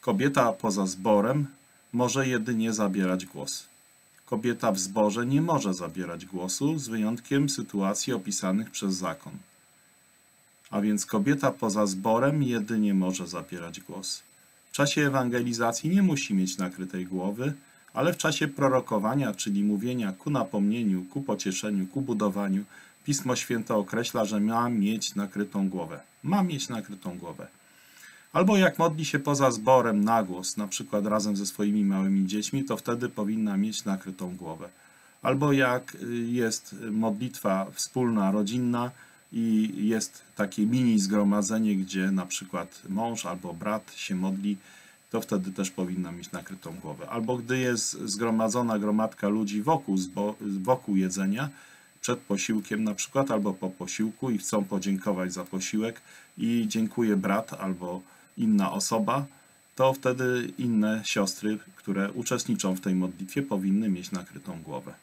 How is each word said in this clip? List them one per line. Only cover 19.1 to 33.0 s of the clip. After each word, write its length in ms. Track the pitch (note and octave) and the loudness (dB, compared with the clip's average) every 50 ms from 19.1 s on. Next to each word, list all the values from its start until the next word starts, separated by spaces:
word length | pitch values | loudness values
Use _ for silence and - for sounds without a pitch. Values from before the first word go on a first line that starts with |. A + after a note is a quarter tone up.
| B2+ C#3+ C#3 A2 G#2 | 0 0 0 -2 -2
czyli 300 | - - G#2+ G2+ G2 G2+ | -4 -4 -2 0 2 2
mówienia 500 | G#2 G#2 G2+ G#2+ B2 B2+ B2 A2 G2 F#2 | 2 2 0 0 -2 -2 -2 -2 -2 -4
ku 160 | - - D3+ | -6 -4 -2
napomnieniu, 720 | D3 C3 A2 - - G#2+ G2+ G2+ G#2+ A#2+ A#2 G#2 F#2+ F#2 F2+ | 0 0 -2 0 0 2 2 2 2 2 2 2 2 0 -2
ku 180 | F#2 - - | -4 -6 -6
pocieszeniu, 680 | F#2 - G#2 G2+ - G2+ F#2 - - G#2+ G#2 G2 F#2 F#2 | -4 -2 -4 -2 -2 -4 -4 -2 -4 -2 -2 -2 -2 -2
ku 140 | - C#3 | -4 -6
budowaniu, 640 | C3+ A#2+ A#2+ G#2 G#2+ G2+ F#2+ G2+ G2+ G2 F#2+ G2 G#2 - - - - - _ _ _ | -2 -2 0 0 0 0 0 0 0 0 0 0 -2 -4 -14 -20 -20 -20 _ _ _
Pismo 320 | - C#3+ - - C3 B2 | -2 -2 -2 0 -2 -2
Święte 400 | A#2 - - B2 A2+ G#2+ - A#2+ | -2 0 -2 -2 -4 -2 0 0
określa, 500 | G#2+ G2+ F#2 G#2+ A2 A#2 - - A#2+ A2 | 0 0 0 -2 -2 -2 -2 0 0 0
że 140 | G2 G#2+ G#2 | 0 2 2
ma 300 | G#2 G#2+ A2+ A#2 A#2+ B2 | 2 2 2 2 2 2
mieć 460 | A#2+ A2 G2 G2+ A2 G#2+ - - - | 2 2 2 2 2 0 -4 -4 -4
nakrytą 540 | G2+ G2+ G2 - G2+ G#2 G#2 - G2+ G2 F#2+ | -4 -6 -4 -4 -4 -6 -4 -2 -2 -2 -2
głowę. 300 | F2+ F2+ E2+ D#2+ D#2+ C#2+ - _ _ _ - | -2 -4 -6 -6 -10 -14 -16 _ _ _ -2
Ma 200 | C3+ F#3 G#3 F#3+ | 0 2 2 2
mieć 260 | F3 D#3+ C3+ - - | 2 0 -4 -6 -6
nakrytą 480 | B2 A2+ G2+ - G#2 F#2+ - F#2+ F2 F2 | -6 -8 -8 -8 -14 -10 -10 -10 -10 -10
głowę. 300 | E2+ E2+ D#2 - - - _ _ _ _ _ - - - - - - - - - - _ - | -10 -12 -12 -12 -16 -18 _ _ _ _ _ -20 -20 -20 -20 -20 -20 -20 -20 -20 -20 _ 0
Albo 240 | D#3 F3+ F#3+ G#3+ G3 | 4 4 6 8 8
jak 220 | F#3 E3+ - - | 6 6 6 4
modli 260 | E3 E3+ D#3 D#3 D#3+ | 2 2 2 0 -4
się 140 | D3+ - C#3+ | 0 0 0
poza 320 | C#3 D3 C#3+ C3+ C3+ C3 | 2 2 2 6 4 4
zborem 520 | A#2+ A2 G#2+ B2+ C3 B2+ A#2 A#2 G#2+ G#2 G2+ | 4 4 6 8 8 8 8 6 4 4 4
na 200 | G#2+ A#2 A2+ G#2+ | 4 4 4 2
głos, 340 | F2+ F#2 F2 F2 - - - | 0 -4 -6 -6 -6 -4 -4
na 100 | G#2 G2 | -4 -4
przykład 380 | - - G#2+ - - G#2 G2+ | -4 -8 -6 -2 -2 0 0
razem 300 | G#2+ G#2+ G#2+ G2 G#2+ G#2 | 2 0 0 0 0 0
ze 100 | G2 G2+ | 0 -2
swoimi 380 | G2 - - G#2+ G#2 G#2 G#2+ G2+ | -4 -2 0 0 2 2 2 2
małymi 440 | G2 G2 F#2+ F#2+ G2 G2 G2 F#2+ F#2 | 2 2 2 2 4 4 4 2 2
dziećmi, 360 | G2+ G#2+ G#2 - - C#3 C3+ | 0 -2 -4 -2 -2 -2 -2
to 140 | - A#2 G#2 | -2 -4 -4
wtedy 320 | - - A#2+ A#2+ | -2 -2 -2 -2